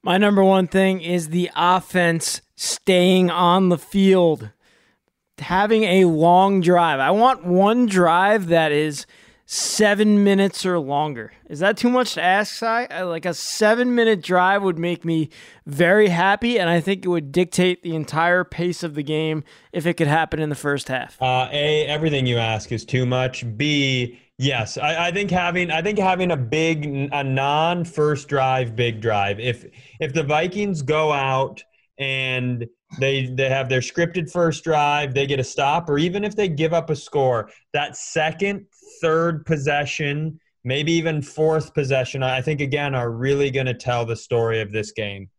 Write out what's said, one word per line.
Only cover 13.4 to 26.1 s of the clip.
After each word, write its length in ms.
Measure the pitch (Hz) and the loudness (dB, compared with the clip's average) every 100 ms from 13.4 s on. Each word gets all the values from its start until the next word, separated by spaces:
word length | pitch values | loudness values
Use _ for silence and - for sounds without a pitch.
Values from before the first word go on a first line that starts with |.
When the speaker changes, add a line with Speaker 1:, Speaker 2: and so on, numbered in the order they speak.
| - - 214 226 247 240 226 208 | -8 0 2 2 2 2 2 2
Speaker 1:
drive 420 | - 180 180 202 | 2 2 2 2
would 160 | 196 170 | 0 -2
make 240 | 170 175 | -4 -4
me 260 | 170 165 151 - - - - | -2 -2 -2 -8 -20 -20 -12
very 420 | 143 175 202 214 | 0 4 6 4
happy, 500 | 170 185 202 233 233 | 4 2 2 0 0
and 120 | 175 | 2
I 100 | 170 | 0
think 240 | 160 196 | 0 -4
it 60 | 180 | -2
would 240 | 175 143 | -4 -2
dictate 500 | 151 180 - 180 180 | -2 0 2 0 0
the 100 | 175 | -6
entire 520 | 160 147 147 170 180 175 | -6 -4 -2 2 2 -2
pace 360 | - 175 165 | -4 -6 -4
of 140 | 170 147 | -8 -8
the 80 | |
game 400 | 143 156 160 156 143 - _ | -4 -4 -2 -4 -8 -20 _
if 120 | 175 160 | -4 -4
it 100 | 170 | 0
could 120 | 156 | 2
happen 320 | 151 156 147 | 2 0 -2
in 80 | 156 | -4
the 80 | 143 | -4
first 320 | 147 143 - | -4 -4 -4
half. 340 | 131 120 - | -8 -8 -4
Speaker 2:
Uh, 280 | 131 127 127 | -2 0 -2
A, 340 | 147 147 151 143 | -2 0 0 -2
everything 400 | 151 160 147 127 | -2 -2 0 0
you 120 | 120 | 0
ask 340 | 113 110 - | -2 -4 -6
is 140 | 113 - | -8 -4
too 200 | 131 123 | -2 0
much. 380 | 127 127 131 123 107 | 0 -2 -4 -10 -4
B, 640 | 147 147 135 127 123 - _ _ | -2 0 0 0 -4 -8 _ _
yes, 400 | 135 127 107 - | -4 -2 -4 -4
I, 300 | 147 165 175 | -4 -2 -2
I 40 | |
think 180 | 180 202 | -2 -2
having, 400 | 180 175 175 175 | -2 -2 -2 -2
I 120 | 156 | -2
think 180 | 175 214 | -2 0
having 320 | 185 | 0